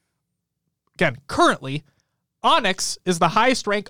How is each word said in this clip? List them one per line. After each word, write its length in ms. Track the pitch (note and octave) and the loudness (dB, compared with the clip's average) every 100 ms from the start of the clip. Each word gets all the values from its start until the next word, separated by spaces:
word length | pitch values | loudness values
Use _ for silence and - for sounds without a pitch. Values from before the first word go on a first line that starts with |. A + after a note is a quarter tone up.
| _ _ _ _ _ _ _ _ _ - | _ _ _ _ _ _ _ _ _ -4
again, 220 | E3 A#2+ - | -2 -2 -6
currently, 560 | - E4+ G#3 C3+ C#3+ - _ _ _ _ _ | 2 2 2 -4 -10 -10 _ _ _ _ _
Onyx 560 | A#3 D#4+ A3+ - - - F3+ | 0 2 0 -2 -6 -6 -4
is 140 | E3+ | 0
the 100 | E3+ | 0
highest 380 | G#3+ B3 B3+ - | 2 2 0 -2
rank 220 | G#3 G3 | -4 -4